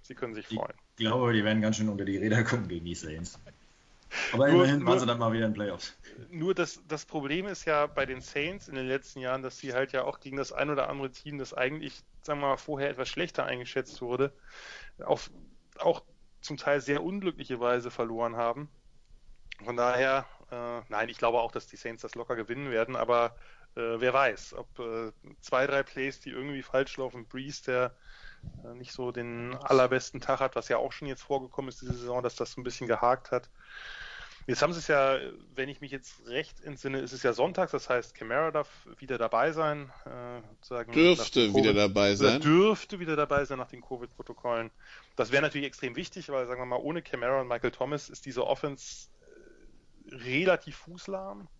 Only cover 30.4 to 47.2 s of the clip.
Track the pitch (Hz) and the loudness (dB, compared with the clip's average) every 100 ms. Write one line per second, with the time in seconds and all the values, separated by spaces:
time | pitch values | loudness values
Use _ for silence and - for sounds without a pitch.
30.4 | 135 120 - 120 127 - 147 131 - 139 | 0 -2 0 0 0 -6 -8 -10 -2 -4
31.4 | 131 - 131 120 127 123 120 123 123 - | -2 -8 -8 -10 -8 -6 -2 -2 -2 -4
32.4 | 120 - 127 123 123 113 120 123 - 127 | -6 -6 -10 -6 0 4 4 4 0 -4
33.4 | - - - - - - - - - - | -4 -20 -18 -16 -14 -14 -14 -14 -16 -12
34.4 | - 120 151 170 - 147 135 135 131 - | -4 2 2 0 2 4 6 2 -2 -12
35.4 | - 135 135 135 147 135 - - 117 123 | -12 -6 -6 -6 -10 -10 -12 -20 -6 -6
36.4 | 156 - 151 135 135 135 131 131 131 113 | -6 -12 -14 -8 -6 -4 -6 0 0 4
37.4 | 156 185 175 135 - 123 113 - 113 127 | 2 2 0 -2 0 -2 -2 -14 -4 0
38.4 | 160 151 143 - - 113 131 123 113 113 | 0 -2 -4 -10 -20 -20 -6 -2 2 4
39.4 | 147 156 156 147 139 - 131 127 123 120 | 2 2 0 0 -8 -16 -14 -12 -10 -12
40.4 | 113 113 - 123 113 151 170 170 113 131 | -14 -20 -8 -6 0 6 6 6 4 4
41.4 | 113 101 107 101 104 101 101 101 104 127 | 6 6 6 6 6 6 6 6 6 6
42.4 | 151 165 208 214 - 190 165 151 147 143 | 6 8 8 4 -4 -8 -2 0 2 2
43.4 | 139 135 127 123 - 127 120 - 120 117 | 0 -4 -8 -12 -10 -10 -10 -14 -16 -8
44.4 | 123 117 113 - - - - - 113 135 | -2 -2 -4 -12 -20 -20 -10 -2 4 4
45.4 | 147 143 139 - 131 123 175 190 151 135 | 4 -2 -6 -6 -6 -6 -8 -10 -4 -4
46.4 | 123 123 123 123 143 165 - 127 | -2 -4 -2 -2 -2 -4 -6 -4